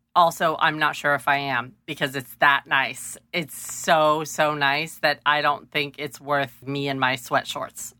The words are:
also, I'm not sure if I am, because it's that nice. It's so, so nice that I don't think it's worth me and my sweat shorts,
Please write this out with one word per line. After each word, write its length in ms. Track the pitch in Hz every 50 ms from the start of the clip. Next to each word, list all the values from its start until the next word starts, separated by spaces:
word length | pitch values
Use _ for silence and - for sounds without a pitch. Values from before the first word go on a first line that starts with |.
| _ _ -
also, 400 | 180 175 165 - - 180 160 156 -
I'm 180 | - 160 151 156
not 160 | 156 147 -
sure 180 | - - 147 143
if 120 | 139 -
I 100 | 147 143
am, 380 | 139 139 139 131 120 120 127 - _ _
because 280 | - 156 - 156 135 131
it's 180 | 139 127 - -
that 300 | - 151 143 139 135 -
nice. 500 | - 151 139 131 117 117 - - - - - _ _ -
It's 240 | 175 160 131 -
so, 640 | - - - - - - 196 170 156 156 151 151 156 156
so 300 | 147 - - 156 151 151
nice 460 | 147 143 139 139 147 165 160 - -
that 200 | - 151 143 - -
I 160 | 143 147 151
don't 280 | 147 147 143 107 - -
think 240 | - 151 143 143 -
it's 240 | - 147 143 - -
worth 400 | 143 139 147 139 135 127 - - -
me 220 | 135 139 143 139
and 120 | 139 135 135
my 160 | 131 127 131
sweat 300 | 131 - - 151 127 -
shorts, 460 | - - 143 - - - - - - -